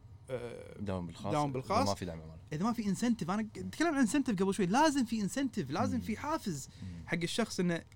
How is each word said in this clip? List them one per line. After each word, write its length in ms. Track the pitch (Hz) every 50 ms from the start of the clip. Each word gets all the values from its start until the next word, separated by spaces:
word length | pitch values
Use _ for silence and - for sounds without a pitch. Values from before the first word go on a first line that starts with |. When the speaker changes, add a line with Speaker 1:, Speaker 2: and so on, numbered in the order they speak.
| - - - - - -
Speaker 1:
آه، 500 | 131 117 120 117 - - - - - -
Speaker 2:
داوم 260 | 104 98 95 92 87
بالخاص. 260 | 82 82 - 104 101
Speaker 1:
داوم 200 | 127 147 147 143
بالخاص. 260 | 131 131 - - 190 220
Speaker 2:
إذا 100 | - 101
ما 60 | 98
في 100 | - 95
دعم 160 | 85 80 80
عمالة. 180 | 80 80 80 85 - -
Speaker 1:
إذا 120 | - 151 190
ما 80 | 240
في 220 | 226 240 202 202 185
incentive. 360 | - 226 247 226 - 170 156
أنا 120 | 196 220
ك-، 160 | 220 214 - 190
نتكلم 360 | 185 185 - - 311 349 294
عن 120 | 277 254
incentive 360 | 190 - 294 262 - 208 175
قبل 120 | 196 196 196
شوي. 120 | - 190
لازم 380 | 170 202 269 311 320 269 285 233
في 240 | - 233 220 202 180
incentive، 420 | - 262 285 254 - 214 147 123
لازم 260 | 151 196 - - 262
Speaker 2:
مم. 60 | 233
Speaker 1:
في 140 | 175 226 214
حافز 520 | - - 294 320 311 - 208 156 139 - - - -
Speaker 2:
مم. 60 | 95 92 87 85 80
Speaker 1:
حق 120 | - 170 170
الشخص 380 | 170 165 - - 220 - - -
إنه 220 | 180 175 170 - - - -